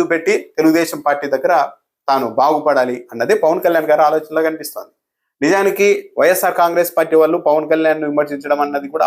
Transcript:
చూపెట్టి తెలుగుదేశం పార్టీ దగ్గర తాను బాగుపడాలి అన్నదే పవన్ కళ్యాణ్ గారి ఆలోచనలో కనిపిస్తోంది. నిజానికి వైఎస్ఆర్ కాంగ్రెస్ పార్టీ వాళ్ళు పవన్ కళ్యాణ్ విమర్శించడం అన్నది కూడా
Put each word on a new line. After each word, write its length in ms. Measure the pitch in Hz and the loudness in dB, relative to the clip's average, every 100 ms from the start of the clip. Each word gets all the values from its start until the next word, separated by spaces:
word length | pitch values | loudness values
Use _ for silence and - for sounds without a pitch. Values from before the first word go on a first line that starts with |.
చూపెట్టి 340 | 165 165 170 - - - | 0 -2 0 -2 -2 0
తెలుగుదేశం 440 | 160 160 165 147 147 | 2 2 0 -4 -2
పార్టీ 220 | 143 143 160 | -2 -2 -2
దగ్గర 180 | 175 165 139 - _ _ - | 0 0 0 -6 _ _ -2
తాను 180 | 135 120 107 | -2 0 0
బాగుపడాలి 560 | 139 151 151 135 127 123 - | 2 2 0 0 0 -4 -10
అన్నదే 220 | 117 131 214 | -6 -2 0
పవన్ 180 | 160 180 | 2 0
కళ్యాణ్ 240 | 175 165 151 | 0 0 2
గారి 120 | 151 151 | 2 2
ఆలోచనలో 340 | 156 151 160 160 | 0 -2 -4 -2
కనిపిస్తోంది. 440 | 160 147 104 - _ _ _ _ _ | -4 -10 -14 -16 _ _ _ _ _
నిజానికి 420 | 143 196 196 190 202 196 - 120 | 0 2 0 2 2 0 -2 0
వైఎస్ఆర్ 380 | 151 185 185 180 | 2 2 0 0
కాంగ్రెస్ 300 | 170 170 170 - | 0 0 -2 -2
పార్టీ 180 | 160 160 | 2 4
వాళ్ళు 180 | 156 170 | 4 2
పవన్ 240 | 151 156 156 | 0 0 0
కళ్యాణ్ 300 | 160 156 156 151 | -2 -2 -2 -2
విమర్శించడం 520 | 147 147 143 143 143 | -2 -2 -6 -4 -2
అన్నది 220 | 143 143 139 | -2 -4 -6
కూడా 100 | 156 | 0